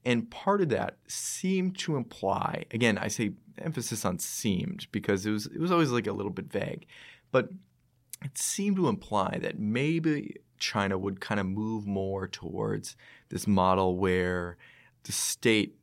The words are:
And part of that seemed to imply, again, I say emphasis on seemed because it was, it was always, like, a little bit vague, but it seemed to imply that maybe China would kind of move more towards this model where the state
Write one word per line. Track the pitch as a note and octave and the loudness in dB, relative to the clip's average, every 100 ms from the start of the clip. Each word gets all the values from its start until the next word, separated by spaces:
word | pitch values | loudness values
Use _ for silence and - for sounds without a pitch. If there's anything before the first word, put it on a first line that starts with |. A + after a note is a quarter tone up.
| B2 | 2
And | A#2+ A2+ | 2 0
part | - - G3+ | -2 2 2
of | E3 | 4
that | A2 - - - | 2 0 -6 -12
seemed | - - - F#3 F#3+ F#3 F#3 | -8 -8 -2 2 2 2 -2
to | - C#3+ | -2 -2
imply, | - - G2 - - - - | -2 -2 0 2 0 -4 -4
again, | A2+ A#2+ G2 | 2 4 4
I | - | 0
say | - G#2 - - - | 0 -2 -2 -16 -8
emphasis | E3 D#3+ - G#2+ G2 | -6 -4 -4 -2 -2
on | F2+ | -2
seemed | - - A2 F#2 - - - | -6 -2 0 0 -2 -6 -6
because | G#2 - G2 G#2+ | -4 0 0 0
it | |
was, | G#2+ G#2+ | -2 -4
it | - | -4
was | E3+ | 2
always, | F3 D3 | 4 4
like, | A#2+ G2+ | 2 0
a | |
little | G2+ G2+ | -4 -4
bit | F#2 F2+ | -6 -4
vague, | G2+ G2+ - - - - - _ | -4 -4 -8 -14 -20 -20 -20 _
but | C3 - F#3+ _ _ _ _ _ - | 0 0 -10 _ _ _ _ _ -12
it | C#3 - | -10 -6
seemed | - - G3+ F#3+ | -4 -2 0 4
to | D3+ | 4
imply | G#2 - G#2 F#2+ - | 2 0 0 0 -2
that | - - | -4 -2
maybe | G#2 A#2 D3 E3 D#3+ D3 - - _ _ | -2 0 0 2 2 0 -4 -14 _ _
China | - A2 G2 F#2+ | -2 0 0 0
would | G2 F#2+ | -2 -6
kind | - G#2 | -2 -2
of | F#2+ | 0
move | G2 A2 A2 G2+ | -2 -2 -4 -2
more | G2 G2 G2 G#2 | -2 -2 -4 -6
towards | - - F#2 G#2+ G#2 - - - - _ | -8 -8 -4 -2 -2 -6 -16 -20 -20 _
this | G2 G#2+ | -4 2
model | F#2+ F#2 F#2 F#2+ F2+ | 4 6 4 4 2
where | F#2+ F#2 F2+ F2+ F2 E2+ - - - _ | 2 4 2 0 -4 -10 -20 -20 -20 _
the | - | -6
state | - - - A#2+ G#2+ G#2+ - | -4 -2 2 4 4 2 -4